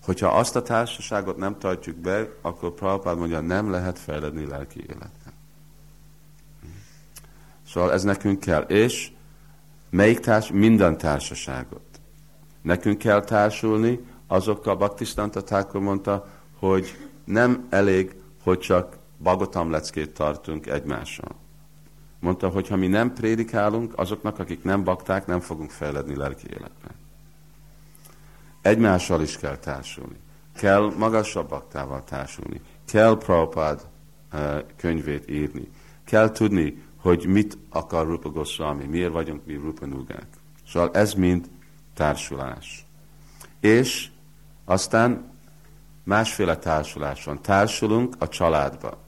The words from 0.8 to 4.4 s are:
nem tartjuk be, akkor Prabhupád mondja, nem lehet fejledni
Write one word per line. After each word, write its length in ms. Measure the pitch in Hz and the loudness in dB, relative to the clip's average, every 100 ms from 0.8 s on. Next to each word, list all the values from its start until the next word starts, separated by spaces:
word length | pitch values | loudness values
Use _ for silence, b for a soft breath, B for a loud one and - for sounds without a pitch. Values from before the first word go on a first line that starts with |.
| 117 - - 107 95 92 | 0 -6 -6 -4 -4 -6
nem 220 | 95 104 | -6 -4
tartjuk 380 | 98 90 - 82 | -4 -4 -6 -8
be, 320 | 85 101 110 - | -2 -2 -4 -8
akkor 300 | - 85 87 | -10 -6 -8
Prabhupád 480 | 85 98 98 90 85 | -4 -2 -2 -2 -4
mondja, 220 | 85 82 | -2 -4
nem 300 | 80 92 107 | -2 -2 -2
lehet 280 | 92 92 87 | -2 -4 -8
fejledni 460 | - 76 76 78 | -8 -8 -6 -8